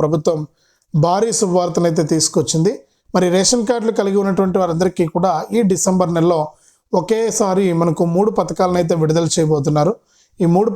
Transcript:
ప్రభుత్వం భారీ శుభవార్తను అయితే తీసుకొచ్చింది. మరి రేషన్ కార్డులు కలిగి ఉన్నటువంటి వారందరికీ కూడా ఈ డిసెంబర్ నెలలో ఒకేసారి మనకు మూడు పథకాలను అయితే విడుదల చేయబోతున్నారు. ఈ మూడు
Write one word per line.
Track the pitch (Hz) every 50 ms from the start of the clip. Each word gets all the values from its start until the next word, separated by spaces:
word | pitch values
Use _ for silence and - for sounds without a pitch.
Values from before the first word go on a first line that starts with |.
ప్రభుత్వం | 160 151 160 165 - 185 165 156 151 - _ _ _ _ _ _ _ _ - 151 160
భారీ | 170 180 202 226 233 -
శుభవార్తను | - 214 185 175 185 180 175 160 175 170 170
అయితే | 160 175 160 151
తీసుకొచ్చింది. | 170 156 151 - - 175 143 - - 160 165 208 262 - - _ _ _ _ _ -
మరి | 185 185 175 175
రేషన్ | 190 190 - 247 240 214 220
కార్డులు | 240 240 214 226 220 -
కలిగి | 202 196 196 202
ఉన్నటువంటి | 196 196 185 202 196 185 175 196
వారందరికీ | 185 170 165 165 185 175 - - 175 160 -
కూడా | 180 175 185 165 156 175 - 202
ఈ | 233 233 185
డిసెంబర్ | 190 175 - 190 185 185 185 165 170
నెలలో | 165 165 175 170 156 151 151 - _ _ _ _ _ _ _ - 185
ఒకేసారి | 160 - 226 220 226 220 - - 214 190 185 196 196 180 170 165
మనకు | 170 170 156 - 175 170 165
మూడు | 180 208 220 190 208
పథకాలను | 180 170 170 - 190 180 180 180
అయితే | 175 165 180 160
విడుదల | 156 156 156 170 170 156 -
చేయబోతున్నారు. | 175 160 156 156 147 135 156 151 151 147 180 233 - _ _ _ _ _ _ _ -
ఈ | 185 165 170
మూడు | 190 214 233 196